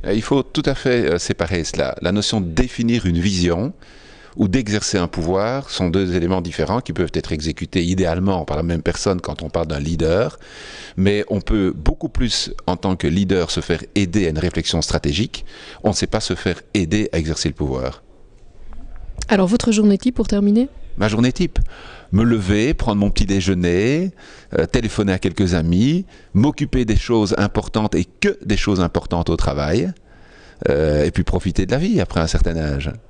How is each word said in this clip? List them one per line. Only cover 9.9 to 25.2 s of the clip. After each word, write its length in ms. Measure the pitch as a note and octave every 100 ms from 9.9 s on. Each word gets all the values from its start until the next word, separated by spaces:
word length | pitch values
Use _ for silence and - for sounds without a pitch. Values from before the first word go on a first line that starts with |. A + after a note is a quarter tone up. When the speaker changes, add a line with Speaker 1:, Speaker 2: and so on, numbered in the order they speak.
| E2 D#2+ F2+ C#3 - - - - - - -
Speaker 1:
Mais 280 | F#2+ G#2 G2+
on 120 | G2
peut 320 | - A2 F#2 -
beaucoup 320 | D2+ - D#3+
plus, 440 | - B2 - - - -
en 100 | F2+
tant 200 | G2 F#2
que 100 | D2
leader, 460 | E2+ F#2+ F#2+ E2
se 80 | -
faire 240 | - E2 -
aider 320 | G#2 F#2+ G2 F2
à 40 |
une 80 | D#2
réflexion 440 | F2 - - E2+
stratégique. 640 | D2+ D#2 D2+ D2 A#2+ - - - - -
On 60 | -
ne 40 |
sait 140 | G3 -
pas 120 | A2
se 140 | -
faire 260 | A2+ F#2+ E2+ -
aider 340 | G#2 E2 G#2 G#2
à 60 | E2+
exercer 300 | D#2 D#2 D#2+
le 60 |
pouvoir. 480 | - D2 C2 B1+ - - - - - - - - - - - - - -
Speaker 2:
Alors, 180 | G3+ F#3
votre 240 | A#3+ -
journée 260 | G#3+ G#3 G3
type, 160 | B3
pour 120 | B3 G#3+
terminer ? 420 | G3+ G3+ G#3+ C4+ - - -
Speaker 1:
Ma 120 | G#2
journée 240 | G#2 -
type. 260 | - F3 - - - - - -
Me 120 | F#2+
lever, 480 | A#2 A2+ F#2 G#2 B2
prendre 260 | E3 - G#2
mon 120 | G2+
petit 160 | - -
déjeuner, 840 | G2 F2+ F2+ F2+ F2 A2 D3+ F#3 - - - - -
euh, 60 |
téléphoner 480 | E2 B2+ A2+ - G2+
à 60 |
quelques 360 | F#2